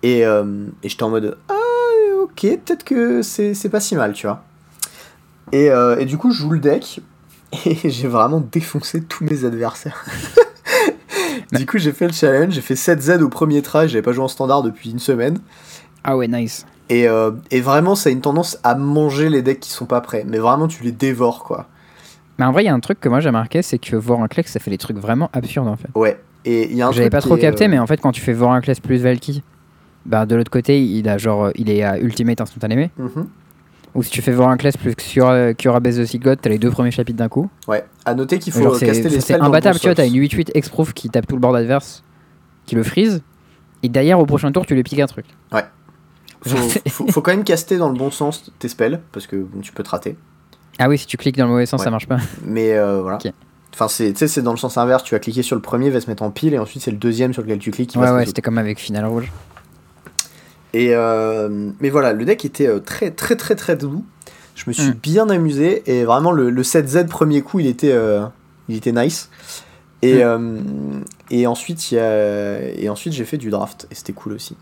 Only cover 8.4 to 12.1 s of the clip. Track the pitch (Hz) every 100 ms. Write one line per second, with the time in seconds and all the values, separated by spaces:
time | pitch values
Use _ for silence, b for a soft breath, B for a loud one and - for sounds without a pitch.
8.4 | 127 170 165 147 - 165 165 - 151 151
9.4 | 127 117 113 - 151 - - - - -
10.4 | 440 - - 508 427 - - 403 349 269
11.4 | - 131 131 214 156 143 175